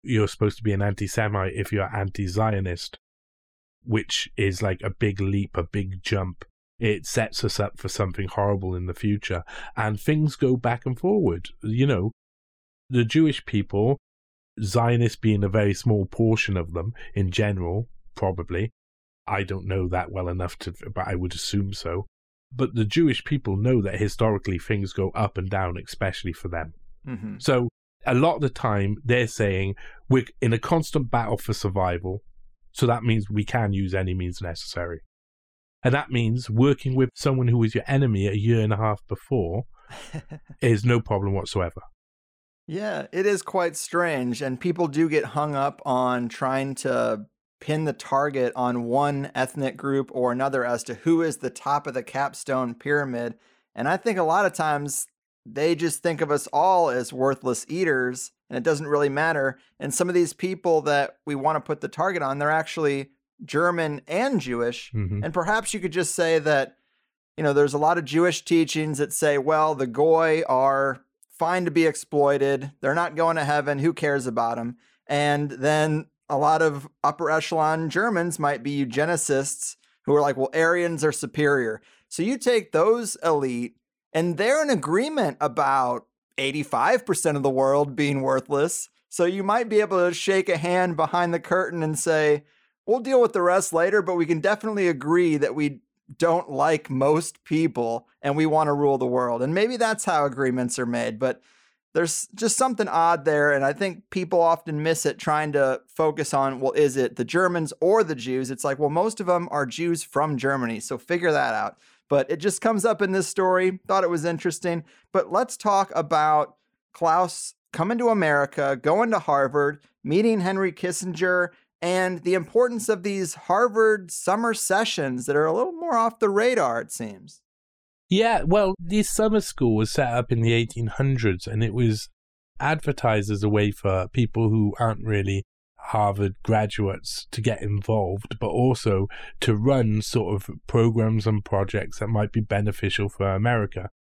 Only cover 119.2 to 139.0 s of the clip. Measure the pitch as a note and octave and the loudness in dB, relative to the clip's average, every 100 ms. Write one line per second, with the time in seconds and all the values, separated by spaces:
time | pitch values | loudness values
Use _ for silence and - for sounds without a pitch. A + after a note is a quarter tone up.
119.2 | D#3 C#3+ C3+ D3 C#3+ D3 _ _ - E3+ | 2 2 2 2 0 -2 _ _ 0 2
120.2 | A3+ A3 F3+ F#3+ F#3+ D#3+ F3+ E3+ F#3 D#3+ | 4 2 0 0 -2 -2 -6 -4 -6 -2
121.2 | F#3 F3+ F3 _ _ _ F3 F#3 F#3 F3 | 2 2 0 _ _ _ -2 0 0 -2
122.2 | F3 F#3 D#3+ A3+ B3 A#3 G#3+ G3+ G3 G3 | 0 0 2 2 2 0 -2 -2 -2 -4
123.2 | E3+ - - F#3+ A#3+ G#3 A3 G#3+ F3 - | -4 -8 0 2 2 4 4 4 -2 -6
124.2 | - G3+ A#3 A3 - F#3+ A3+ - C#3 B2 | 0 0 0 -2 0 0 0 -2 -2 -2
125.2 | B2 C#3+ D#3 F3+ C4 E4+ E4+ A#3+ A3+ A3+ | 0 2 2 2 -2 -4 0 2 2 0
126.2 | G#3+ G3+ A#3 A#3+ C3+ A#2 A2+ - A2 F#2+ | 0 2 2 2 2 0 -6 -10 -10 -12
127.2 | - - _ _ _ _ _ _ _ F#3 | -20 -20 _ _ _ _ _ _ _ 2
128.2 | A3+ G#3+ D#3+ G3+ G3 F#3+ E3+ G#3+ G3+ - | 4 2 4 4 4 -2 -2 0 0 2
129.2 | G#3+ G#3+ - - B2 G#2+ G#2+ - B2+ A#2+ | 2 2 -2 0 2 4 2 0 0 0
130.2 | A#2 A#2 A2+ A#2 A2+ A#2 A2+ - C3+ C3 | 0 2 4 2 0 -2 -4 0 0 2
131.2 | A2+ F#2 - G#2+ A2+ A2+ A#2+ G#2+ - _ | 2 0 -4 -2 -2 2 2 0 -6 _
132.2 | _ _ _ - C#3 D#3 D3 C#3 A#2+ G#2+ | _ _ _ -4 -2 0 -2 0 2 2
133.2 | G#2 G#2 G#2+ G#2 G#2 G2+ G2+ F#2+ F#2 - | 0 0 2 2 2 0 0 0 0 0
134.2 | A2+ - A2+ A2 G#2 - A#2 G#2 G#2 G#2 | 0 2 2 4 2 0 -2 -2 -2 0
135.2 | G2 G2 - _ _ _ - A2 G#2 G2 | 0 -4 -6 _ _ _ -4 2 2 2
136.2 | G2+ - - A2 G#2+ - G2 F2+ - - | -2 -2 0 2 2 0 -2 -4 -8 -12
137.2 | - - A2+ G#2+ G2+ G2+ G2 A2 F#2 G2 | -8 -4 -2 -2 -2 -2 0 0 0 -4
138.2 | - A2 A2 A#2 B2+ B2 A2+ F#2+ | -8 -6 -4 2 2 2 2 0